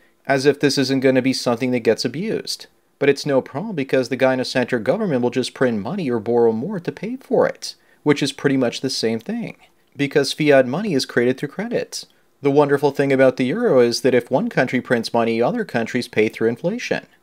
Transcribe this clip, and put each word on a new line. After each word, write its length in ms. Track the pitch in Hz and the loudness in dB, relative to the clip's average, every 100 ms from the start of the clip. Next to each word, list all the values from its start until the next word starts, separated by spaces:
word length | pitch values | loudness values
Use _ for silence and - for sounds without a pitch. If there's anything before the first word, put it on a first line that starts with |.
| _ _ - | _ _ -2
As 180 | 139 139 | 0 0
if 140 | 139 | 0
this 180 | 143 135 | 0 0
isn't 220 | 127 135 | 0 0
gonna 220 | 131 131 | 2 2
be 100 | 127 | 0
something 400 | 127 - 117 127 | -2 -2 -2 -2
that 80 | 123 | 0
gets 240 | 117 107 | 0 0
abused. 600 | - 127 214 175 - - - _ _ _ | -2 -6 -6 -6 -6 -12 -12 _ _ _
But 80 | 139 | 0
it's 180 | 143 151 | 0 2
no 160 | 135 | 0
problem 320 | 120 143 220 | 0 -8 -8
because 360 | 180 135 135 123 | -6 -2 -2 -2
the 80 | 127 | 0
gynocentric 680 | 131 127 120 131 123 123 | 2 2 -2 -2 -2 -2
government 380 | 107 185 214 135 | 0 -2 0 0
will 80 | 123 | 0
just 240 | 131 123 | -2 -4
print 260 | - 131 110 | 0 0 0
money 320 | 98 196 147 | -4 -4 -2
or 80 | 120 | -4
borrow 320 | 107 120 117 | 0 2 4
more 300 | 110 147 208 | 2 -4 -6
to 100 | 165 | -8
pay 240 | - 202 262 | -8 -10 -10
for 320 | - 214 95 | -2 2 2
it, 280 | - - - _ _ | 0 -12 -16 _ _
which 180 | 147 143 | 0 0
is 120 | 139 | 0
pretty 240 | - - 131 | -2 0 0
much 240 | 120 - | 0 -2
the 80 | 131 | -6
same 320 | - 117 113 | -4 -4 -4
thing, 340 | - 233 208 - _ _ _ - | -6 -8 -8 -12 _ _ _ -6
because 380 | 139 147 135 | 0 0 0
fiat 340 | - 151 139 123 | 0 4 6 4
money 260 | 143 214 | 0 -2
is 120 | 139 - | -2 0
created 320 | - 120 131 | 0 0 0
through 100 | 143 | -6
credit. 560 | - 220 240 - - - _ _ _ | -8 -6 -6 -6 -12 -16 _ _ _
The 100 | 139 | 2
wonderful 400 | 139 143 139 143 | 4 4 2 0
thing 220 | 135 139 | 0 0
about 240 | 135 131 127 | 4 4 4
the 80 | 127 | -2
euro 340 | 190 240 135 | 0 2 4
is 220 | 120 117 | 4 4
that 120 | 135 | 2
if 160 | 120 - | 2 2
one 200 | 131 233 | -2 0
country 320 | - 131 127 | -2 0 -2
prints 320 | - 120 110 | 0 -2 0
money, 280 | 117 117 113 | 0 0 2
other 220 | 120 233 | 0 0
countries 460 | 202 120 113 127 113 | -4 -4 -2 -4 -4
pay 180 | - 110 | 0 0
through 220 | - 113 | 0 -2
inflation. 560 | 120 170 233 - 78 - _ | 0 -4 -6 -4 -6 -6 _